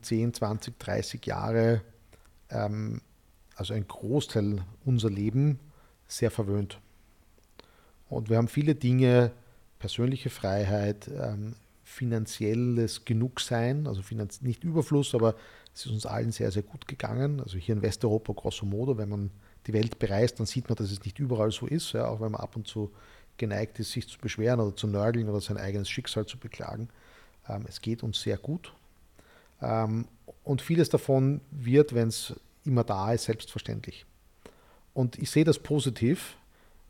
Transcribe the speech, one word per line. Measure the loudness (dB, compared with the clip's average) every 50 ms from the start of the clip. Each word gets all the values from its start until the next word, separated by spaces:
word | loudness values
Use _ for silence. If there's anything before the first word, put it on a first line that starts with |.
zehn, | -4 -2 0 2 2 0 0
zwanzig, | -2 -2 -2 -2 -4 -6 -8 -12 -10
dreißig | -6 -4 -2 -2 -2 -4 -8 -8 -6
Jahre, | -6 -4 -4 -2 0 2 4 6 6 4 4 2 -2 -12 -20 -20 _ -20 -20 -20 -20 -20 -20 -14 -8
ähm, | -4 -2 -2 -2 -2 -4 -4 -4 -6 -6 -10 _ _ _ _ _ _ _ -20 _ -10
also | -8 -6 -4 -2
ein | -4 -4 -4
Großteil | -8 -8 -4 -2 0 0 0 0 0 0 0 0 0 -2 -4 -8 -12 -6 -2
unser | 0 2 2 2 2
Leben, | 0 0 0 0 2 4 4 4 2 0 -4 -12 -20 -20 -20 -20 _ _ _ -14
sehr | -4 0 0 0
verwöhnt. | 2 0 0 0 0 0 0 -2 -6 -12 -20 -20 -20 -20 -20 _ _ _ _ _ _ _ _ _ _ -20 -20 -20 _ _ _ _ _ -20 -12 -8
Und | -6 -4 0 2
wir | 4 4
haben | 4 4
viele | 2 2 2 2 2
Dinge, | 2 2 4 4 6 6 8 8 8 6 4 2 -4 -14 -20 -20 -20 -20 -20 _ -12
persönliche | -10 -6 -2 0 0 0 0 -2 -4 -6
Freiheit, | -6 -4 -2 0 0 2 2 2 2 2 2 0 -2 -2 -6 -10
ähm, | -8 -6 -6 -4 -4 -6 -6 -8 -10 -12 _ _ _ _ _
finanzielles | -20 -10 -6 -2 -2 0 -2 -2 -4 -4 -2 0 2 2 2 2 2 2 2 2 0 -2 -4 -2
Genugsein, | 0 0 2 2 0 -2 -4 -4 -2 0 0 2 2 0 0 -2 -2
also | -4 -4
finanz-, | -6 -6 -6 -6 -6 -6 -8 -4
nicht | -4 -4 -2 -2 -2
Überfluss, | 0 0 0 2 2 2 2 2 2 2
aber | 4 4 4 4 0 -4 -20 -20 -20 -20 -20 _
es | -14 -8
ist | -6
uns | -4 -4 -4
allen | -4 -4 -2 -2 -2
sehr, | -2 0 -2 0
sehr | 0 -2 -4
gut | -4 -8 -16 -14 -12
gegangen. | -8 -6 -6 -4 -2 0 0 0 0 -2
Also | -4 -6 -6 -4
hier | -2 0 0
in | 0
Westeuropa | 0 0 0 0 2 2 2 2 0 -2 -6
grosso | -4 -4 -6 -4 -4 -4
modo, | -2 -2 0 0 0 0 0
wenn | -2 -2
man | -2 -2 -4 -4 -6 -10 -16 -20 -20 -12 -6 0
die | 2
Welt | 2 2 2 0 -2
bereist, | -2 0 2 4 2 2 2 0
dann | -4
sieht | -2 -2 -4 -2 -2
man, | -2
dass | -2 -2 -4
es | -4 -6 -8
nicht | -8 -6 -4
überall | -2 -2 0 2 2 2
so | 0 -2 -4 -4
ist, | -2 -2 -2 -2 -2
ja, | -2 -2 -2
auch | -2 -2
wenn | -4 -4
man | -4 -6
ab | -8 -8 -8
und | -10 -10 -8
zu | -6 -6 -6 -6 -8 -14 -20 -20 -20 -20 -20 -20 -8 -6
geneigt | -4 -2 -2 -2 -4 -4 -6 -6
ist, | -8 -6
sich | -6 -6 -6 -8
zu | -10 -8
beschweren | -8 -6 -2 0 2 2 4 4
oder | 2 0 0
zu | -2 -2 0
nörgeln | 2 2 2 2 2 2 0 0
oder | 0 -2
sein | -2 -2 -4 -4
eigenes | -4 -4 -2 -2 -2 -2
Schicksal | -4 -4 -6 -4 -4 -4 -4
zu | -4 -8 -12
beklagen. | -14 -14 -12 -12 -10 -8 -8 -8 -8 -10 -12 -16 -20 -20 -20 -20 -20 -20 _ -16 -12 -8
Ähm, | -8 -8 -8 -8
es | -12 -8
geht | -4 -4 -4 -2 -4
uns | -4 -4 -2
sehr | -2 -2 -2 -2
gut. | -2 -4 -6 -6 -8 -12 -20 -20 _ -20 _ _ -20 _ _ -20 -20 -20 -20 -20 -20 _ _ _
Ähm, | -4 -2 0 0 0 0 0 -2 -4 -6 -10 _ _ -20 -20 -10 -4
und | -2 -2 -2
vieles | 0 2 4 4 4 4
davon | 4 2 4 4 4 4 4 4 2 0 -4 -10
wird, | -12 -6 0 6 8 8 8 6 4
wenn's | 2 2 2 0 -2 -6 -8 -10 -12 -16 -20 _ _ _
immer | 2 2 4 4
da | 2 0 0 2 2 0
ist, | 0 0
selbstverständlich. | -2 -2 -4 -6 -8 -10 -8 -6 -6 -6 -6 -8 -10 -14 -14 -18 -20 _ _ _ _ _ _ -20 -20 -20 -20 -20 -20 -20 -20 _ _ _
Und | 0 0 0 -2 -4
ich | -6 2
sehe | 4 4 4
das | 4 2 0
positiv, | -2 0 0 0 2 0 0 2 4 4 4 2 0 -8 -16 -18 -20 _ _ _ _ -20 -20 -20 -20 -20